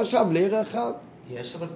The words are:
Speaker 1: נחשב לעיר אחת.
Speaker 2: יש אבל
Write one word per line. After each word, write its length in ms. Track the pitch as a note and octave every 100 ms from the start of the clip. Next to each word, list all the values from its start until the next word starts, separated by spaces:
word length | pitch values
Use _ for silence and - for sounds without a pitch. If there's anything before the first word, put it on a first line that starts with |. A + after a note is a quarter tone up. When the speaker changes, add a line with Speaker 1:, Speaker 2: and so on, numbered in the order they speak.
Speaker 1:
נחשב 240 | A3 B3 G3+
לעיר 320 | E3 F#3+ A3
אחת. 320 | G#3+ A3+ A#3+ - - - B2+
Speaker 2:
יש 240 | B2 B2
אבל 120 | E3 E3